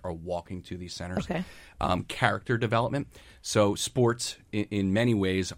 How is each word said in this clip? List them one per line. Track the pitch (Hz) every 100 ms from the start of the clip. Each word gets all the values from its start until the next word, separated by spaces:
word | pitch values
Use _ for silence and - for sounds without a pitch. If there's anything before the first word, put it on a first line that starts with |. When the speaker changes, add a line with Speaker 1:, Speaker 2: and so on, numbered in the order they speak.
Speaker 1:
are | 90
walking | 82 85 87 - 92
to | - 87
these | 90
centers. | - 90 92
Speaker 2:
Okay. | - 170 185 - - -
Speaker 1:
Um, | - 90
character | - - 120 101 - 117
development. | 117 113 123 139 - - - -
So | - 110 104
sports, | 107 - - 120 117 - - -
in, | 104 104
in | 104 98
many | 98 123
ways, | 110 95 92 90